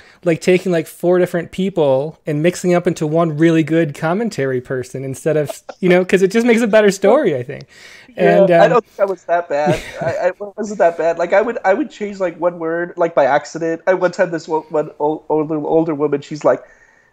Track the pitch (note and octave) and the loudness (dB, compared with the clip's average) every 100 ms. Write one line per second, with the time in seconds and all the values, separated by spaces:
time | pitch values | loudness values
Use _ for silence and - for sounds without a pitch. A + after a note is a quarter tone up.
0 | - _ F3 E3 - F3+ F#3 E3 D#3 - | -20 _ -4 -2 2 0 2 -2 -4 -4
1 | F3 F3+ F3 F3 - - F#3+ F#3 C#3+ C3 | 0 2 2 -2 -6 -4 -4 0 2 2
2 | D#3 - - D3 F3 - F3+ F3 F3 D#3+ | -2 -8 -6 0 0 0 0 0 0 -2
3 | D#3 D#3+ E3+ D3 E3+ D#3+ D3 E3 D#3 - | -2 0 0 2 2 2 2 0 0 -2
4 | D#3+ F#3+ A#3 - C3+ B2+ - C3 - C3+ | -4 -2 -4 -4 -4 -4 -4 -8 -6 -10
5 | C3+ C3 D#3+ D3+ C#3+ - - - F3+ F3+ | -10 -4 -2 0 -2 -8 -16 -2 2 2
6 | F#3 F#3 F#3+ A3+ A#3+ A3+ A#3 A3 G3+ F#3+ | 4 2 4 2 2 2 4 4 4 2
7 | G3+ C#4 A3+ C3 B2+ C3+ C3+ - - - | 2 4 2 -2 -6 -12 -16 -20 -20 -20
8 | - A3 F3 F3 F#3+ E3+ A3+ A#3+ - - | -16 0 2 4 6 6 6 4 -2 -4
9 | G3 F3+ - E3+ E3+ C#3+ D3+ D#3 - - | -2 -2 -2 -2 0 -2 0 -2 -6 -8
10 | E3 D3 F#3 F3+ G3+ G#3 G#3+ G#3+ E3+ E3+ | -6 -2 -4 -4 -14 -10 -10 2 2 2
11 | D#3+ E3 E3+ G3 A#3+ A#3 F#3+ G#3+ C4 - | -2 -2 0 2 0 -2 -2 0 -2 -8
12 | G#3 G3 F3+ E3 F3 F3 D#3+ E3+ F3 - | -10 -6 -6 -2 -4 -2 -6 -4 -6 -2
13 | E3+ E3+ C3 D3 - D#3+ E3 E3 F#3 F#3 | 0 2 2 2 -2 -6 -4 -2 -2 0
14 | F3+ F#3+ F3+ E3 E3 D#3 - D#3 - - | 0 0 -2 -4 -4 -6 -2 -4 -4 -4
15 | D3 D#3 - D#3 D3+ D#3 D3 D#3+ D#3+ C#3+ | -4 -4 -4 -2 -2 -4 0 0 0 -2
16 | D3+ C#3+ - D3 C#3+ C3+ - _ _ _ | -2 -2 -6 -2 0 0 -4 _ _ _
17 | _ | _